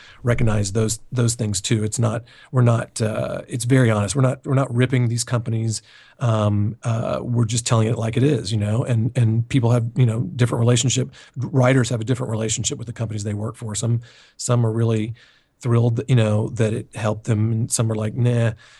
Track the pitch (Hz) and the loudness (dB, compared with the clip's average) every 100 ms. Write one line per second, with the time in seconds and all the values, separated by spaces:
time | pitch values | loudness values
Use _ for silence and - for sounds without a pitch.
0 | - - 120 113 113 107 98 113 110 - | -20 -6 -2 2 2 2 0 0 -2 -4
1 | - 123 120 - 107 104 - 110 107 - | -6 -2 0 0 -4 -2 -2 -2 -2 -2
2 | 113 117 - - - 131 120 117 - - | -2 -2 -8 -20 -4 2 4 2 -2 -4
3 | 110 110 127 90 - 135 117 131 117 107 | -2 -2 -4 -6 -8 -4 2 4 4 2
4 | 101 139 127 - 135 135 135 120 127 131 | 0 2 2 0 -2 0 0 0 2 2
5 | 120 117 - 120 117 113 110 104 - - | 0 -2 -2 -4 -2 -4 -2 -4 -10 -20
6 | - - 120 110 104 104 104 113 120 113 | -20 -4 0 2 2 2 0 -4 -4 -2
7 | - 131 123 120 110 117 - 117 110 113 | -2 -4 -2 0 0 -2 0 2 2 0
8 | 113 113 139 120 90 110 101 113 - 117 | -2 0 2 0 -2 -2 0 0 0 0
9 | 113 123 113 113 117 139 117 120 117 - | 0 2 2 2 0 2 2 2 0 2
10 | 120 110 - - 123 117 117 120 127 127 | 2 2 -4 0 0 2 2 2 2 -2
11 | 127 - - 127 120 135 123 135 117 120 | -4 -8 -16 -10 -2 2 4 4 2 -2
12 | 110 123 120 110 110 110 107 - 117 117 | -2 -4 -4 -4 -2 -2 -4 -6 -10 -8
13 | 110 107 104 104 107 - 110 104 117 117 | -6 -6 -6 -6 -6 -8 -8 -4 -2 -2
14 | 117 - - - - 120 117 113 113 110 | -4 -20 -20 -8 0 2 2 0 0 0
15 | 107 113 - _ _ _ 120 117 120 117 | -2 -8 -18 _ _ _ 0 2 2 0
16 | - 123 107 107 - 110 110 117 - - | 2 2 4 0 -2 -2 -2 -2 -8 -6
17 | 107 110 - 107 110 110 120 - 113 107 | -4 -4 -2 0 0 0 -2 -2 -2 -2
18 | 107 131 120 120 117 - - | -4 0 0 2 0 -4 -14